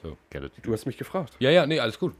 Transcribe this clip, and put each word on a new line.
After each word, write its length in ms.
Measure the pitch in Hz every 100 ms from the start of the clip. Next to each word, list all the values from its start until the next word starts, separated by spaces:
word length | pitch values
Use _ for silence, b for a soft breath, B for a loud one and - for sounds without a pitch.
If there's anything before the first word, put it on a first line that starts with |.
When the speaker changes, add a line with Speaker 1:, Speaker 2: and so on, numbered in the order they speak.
Speaker 1:
So. 140 | 82 71 _
Speaker 2:
Geiler 220 | 71 69
Typ. 120 | -
Speaker 3:
Du 80 | 107
hast 120 | 110
mich 120 | 131 -
gefragt. 380 | 135 190 135 -
Speaker 1:
Ja, 120 | 127
ja, 140 | 170
nee, 140 | 143 156
alles 180 | 117 -
gut. 180 | -